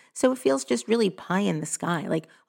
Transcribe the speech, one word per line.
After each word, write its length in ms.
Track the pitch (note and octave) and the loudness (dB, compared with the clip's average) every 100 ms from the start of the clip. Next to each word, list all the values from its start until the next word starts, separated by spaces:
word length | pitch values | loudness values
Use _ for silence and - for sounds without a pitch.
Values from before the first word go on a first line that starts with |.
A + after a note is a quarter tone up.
| _ | _
So 180 | - B3+ | 0 0
it 60 | B3+ | 2
feels 260 | C4+ C4+ - | 2 0 0
just 220 | A#3+ - | -2 0
really 220 | A3+ G#3+ | 2 2
pie 300 | - - F#3 | 0 -2 0
in 220 | G3+ D#3+ | 2 0
the 40 | D3+ | -4
sky, 400 | - E3 E3+ - | -6 -2 -2 -2
like, 200 | E3 - _ | -4 -4 _